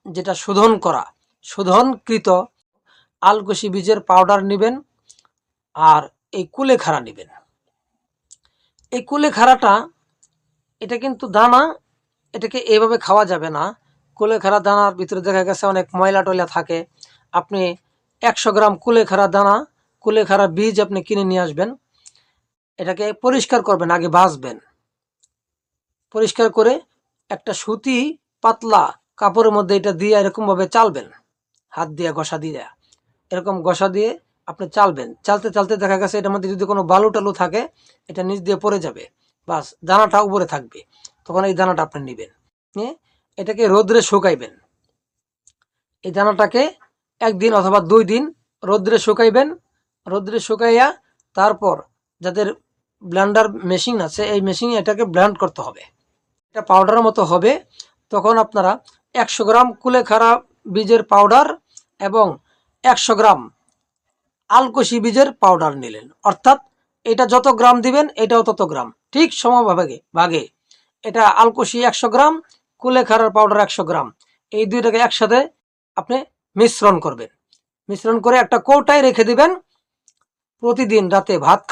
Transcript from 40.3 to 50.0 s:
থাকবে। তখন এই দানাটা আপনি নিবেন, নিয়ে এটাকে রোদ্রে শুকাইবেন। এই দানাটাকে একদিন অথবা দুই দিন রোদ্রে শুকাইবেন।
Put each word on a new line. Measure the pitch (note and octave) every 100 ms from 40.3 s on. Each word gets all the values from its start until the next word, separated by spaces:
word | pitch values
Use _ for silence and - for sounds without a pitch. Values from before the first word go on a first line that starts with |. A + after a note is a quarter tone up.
| G3 F3
থাকবে। | D3 A#2 - _ _ - _ _
তখন | E3+ G3
এই | F3
দানাটা | F#3 E3+ D#3
আপনি | D3 C3+
নিবেন, | A2+ - _ _ _ _ G3+
নিয়ে | A#3 E4 _ _ _ -
এটাকে | G3 G#3+ A3
রোদ্রে | G3 G3 A3+ G#3
শুকাইবেন। | G3+ F#3 D3 A#2+ - _ _ _ _ _ _ _ _ _ _ _ _ _ _
এই | F#3 F3+
দানাটাকে | G#3 G3 G#3+ A#3+ D4+ - _ _ _ _
একদিন | A3+ F#3+ A3 G#3+
অথবা | F#3 G3+ E3
দুই | A3 G3+
দিন | A3 D4+ - _ _
রোদ্রে | F#3 G#3 F#3+ A3+ -
শুকাইবেন। | G#3+ A3+ A3 C#4+ F4 _ _ _ _